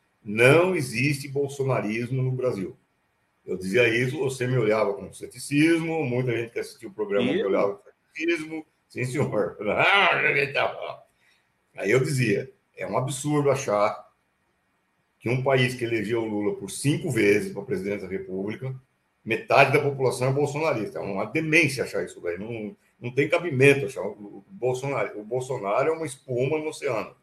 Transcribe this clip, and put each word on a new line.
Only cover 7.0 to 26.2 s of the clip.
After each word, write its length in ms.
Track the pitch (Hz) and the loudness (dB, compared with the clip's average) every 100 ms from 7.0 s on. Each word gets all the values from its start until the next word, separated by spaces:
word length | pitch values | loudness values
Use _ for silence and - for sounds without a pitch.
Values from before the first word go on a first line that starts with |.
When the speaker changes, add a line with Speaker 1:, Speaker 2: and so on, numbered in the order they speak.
| 101 101 123 | -2 0 2
Speaker 1:
me 80 | 180 | 0
Speaker 2:
Eu? 80 | 202 | 2
Speaker 1:
olhava 280 | 151 101 98 | 2 0 -2
com 60 | - _ _ | -14 _ _
ceticismo. 540 | - 165 165 156 160 - _ _ | -4 -2 -2 -4 -10 -12 _ _
Sim, 160 | - | -6
senhor. 520 | 127 139 107 107 87 - | -2 0 0 0 -2 -2
<laughs> 80 | 104 | -2
Ah, 1300 | 95 170 196 175 143 147 143 143 127 113 - 76 - - _ _ _ _ _ _ 87 | 2 4 4 4 4 2 2 0 0 -2 -4 -10 -12 -18 _ _ _ _ _ _ -6
aí 140 | 95 | 2
eu 100 | 127 | 2
dizia: 500 | 156 131 113 98 - _ _ - | 2 2 2 2 -2 _ _ -12
é 100 | 92 | -4
um 100 | 113 | -2
absurdo 540 | 135 - 147 147 139 | -2 -4 0 2 2
achar 580 | 131 - 104 104 - - _ _ _ _ _ _ _ _ _ _ _ | 2 2 2 2 0 -12 _ _ _ _ _ _ _ _ _ _ _
que 100 | 113 | -2
um 140 | 131 | 0
país 320 | 135 135 123 | 2 4 2
que 100 | - | 0
elegeu 380 | 113 113 101 117 | -2 -2 0 -2
o 40 | 110 | -2
Lula 280 | 104 101 - | -2 -2 -4
por 140 | 98 | -8
cinco 400 | - 139 175 175 | -4 -2 -2 -2
vezes 420 | 113 101 104 95 | 2 4 4 2
pra 100 | 98 | -6
presidente 400 | - 92 101 101 | -6 -4 -4 -6
da 60 | 90 | -6
República, 680 | 95 92 92 101 120 131 131 - _ _ _ | -8 -6 -6 -6 -6 -8 -10 -16 _ _ _
metade 480 | 107 113 - 120 135 | -6 -6 2 6 6
da 80 | 143 | 4
população 480 | 143 135 123 123 131 | 2 0 -2 0 0
é 40 | |
bolsonarista. 680 | 139 139 143 160 117 98 82 | 0 0 0 -2 -2 -4 -6
É 40 | |
uma 220 | 92 98 107 | -6 -4 -4
demência 580 | 160 156 160 143 131 | -4 4 4 4 0
achar 200 | 98 101 | -4 -4
isso 160 | - 95 | -6 -6
daí. 180 | 87 87 | -6 -6
Não, 360 | 110 117 104 - _ _ | -8 -8 -10 -12 _ _
não 120 | 123 | -4
tem 180 | 131 156 | -2 0
cabimento 580 | 170 175 127 139 131 95 | 0 0 6 6 6 0
achar. 160 | 90 | -6
O, 80 | 98 | -8
o 340 | 104 104 101 - | -8 -14 -18 -20
Bolsonaro, 720 | 98 123 127 139 127 98 104 | -4 -2 -2 -4 -4 -4 -6
o 40 | |
Bolsonaro 640 | 107 127 127 123 98 113 156 | -6 -6 -4 -4 0 0 2
é 20 | |
uma 140 | 160 156 | 0 -6
espuma 520 | - | -10